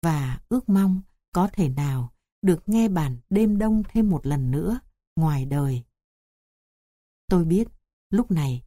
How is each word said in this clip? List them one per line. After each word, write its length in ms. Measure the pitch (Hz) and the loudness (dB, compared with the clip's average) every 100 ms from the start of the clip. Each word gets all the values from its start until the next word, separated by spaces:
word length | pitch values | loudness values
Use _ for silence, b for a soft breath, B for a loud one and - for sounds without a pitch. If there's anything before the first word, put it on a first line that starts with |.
và 400 | 170 156 135 123 - | 0 -2 -4 -6 -4
ước 200 | 247 240 | -4 2
mong 320 | 196 196 185 - _ _ | 2 4 0 -4 _ _
có 180 | 180 190 | -2 -2
thể 160 | - 156 | 0 -2
nào 440 | 131 143 131 123 _ _ _ | 0 -2 -4 -6 _ _ _
được 280 | 196 170 - | 0 0 0
nghe 200 | 220 226 | 0 2
bản 300 | 180 147 123 _ | 0 -2 -6 _
Đêm 280 | 202 220 208 | 2 2 2
Đông 260 | 220 220 208 | 2 0 0
thêm 200 | 226 214 | 0 2
một 160 | 156 135 | 0 0
lần 260 | 143 127 | -2 0
nữa 280 | 139 170 - - _ _ - | -2 -2 -6 -10 _ _ 0
ngoài 300 | 160 143 131 | 0 0 -2
đời." 380 | 143 139 127 120 _ _ _ _ _ _ _ _ _ _ _ _ _ _ | -2 -2 -4 -8 _ _ _ _ _ _ _ _ _ _ _ _ _ _
Tôi 180 | 185 165 | 0 2
biết, 220 | 180 226 - _ _ _ | 0 -2 -8 _ _ _
lúc 220 | 196 247 | -2 0
này 320 | 170 139 123 | -2 -2 -6